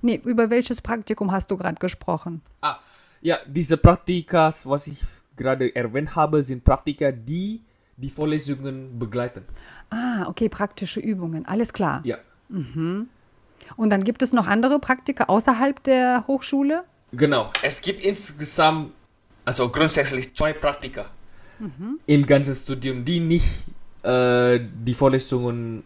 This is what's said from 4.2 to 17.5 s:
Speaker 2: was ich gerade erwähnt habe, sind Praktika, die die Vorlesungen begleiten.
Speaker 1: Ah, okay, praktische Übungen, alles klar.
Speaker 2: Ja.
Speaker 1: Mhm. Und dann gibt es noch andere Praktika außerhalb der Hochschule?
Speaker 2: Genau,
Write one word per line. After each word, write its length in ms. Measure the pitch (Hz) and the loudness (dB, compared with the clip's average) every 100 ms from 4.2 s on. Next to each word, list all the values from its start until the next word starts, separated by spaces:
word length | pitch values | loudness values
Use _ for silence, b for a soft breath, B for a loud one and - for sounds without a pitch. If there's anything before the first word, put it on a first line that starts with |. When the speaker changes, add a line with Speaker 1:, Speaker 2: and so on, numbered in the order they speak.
| 160 175 160 156 135 | 0 2 2 0 -4
Speaker 2:
was 200 | 143 143 | -4 -4
ich 120 | 147 - B _ 127 | -10 -10 B _ -6
gerade 400 | 127 131 127 - | -2 0 0 -2
erwähnt 400 | 120 120 151 - | -4 -4 -4 0
habe, 260 | 151 156 | 2 2
sind 220 | 131 131 | 0 2
Praktika, 480 | - 135 - 143 147 | 2 2 -2 -2 -2
die 500 | 123 113 165 196 226 _ _ _ - | -2 -8 -6 -6 -8 _ _ _ -12
die 140 | 135 | -12
Vorlesungen 880 | - 151 156 139 135 139 131 131 120 | -4 -2 -2 -4 -6 -8 -12 -12 -8
begleiten. 460 | 117 117 120 - - - B B B | -6 -4 -6 -8 -16 -16 B B B
Speaker 1:
Ah, 360 | 214 247 233 180 | -6 -2 -2 -4
okay, 220 | - 226 | -2 -2
praktische 500 | - 202 - 185 - | -2 -6 -4 -8 -6
Übungen, 480 | 214 196 170 160 - | -4 -4 -4 -6 -4
alles 260 | 196 233 | -2 -2
klar. 280 | - 180 135 | 0 -2 -2
Speaker 2:
Ja. 140 | 123 - _ _ _ | -4 -8 _ _ _
Speaker 1:
Mhm. 640 | 196 131 131 160 190 240 _ _ _ _ B B - | -8 -6 -4 -2 -4 -6 _ _ _ _ B B 0
Und 140 | 220 | 2
dann 140 | 202 | 4
gibt 180 | 190 233 | 2 0
es 100 | 254 | 2
noch 140 | 247 202 | 2 2
andere 320 | 208 254 285 | 2 4 2
Praktika 460 | - 254 - 277 | 0 -2 -2 2
außerhalb 580 | - 202 226 233 269 277 | 4 6 4 4 2 0
der 420 | - 262 247 247 240 | 4 4 6 2 2
Hochschule? 560 | 269 - 277 277 320 359 _ _ | -2 0 0 2 0 -4 _ _
Speaker 2:
Genau, 400 | 123 147 135 107 | 2 4 4 0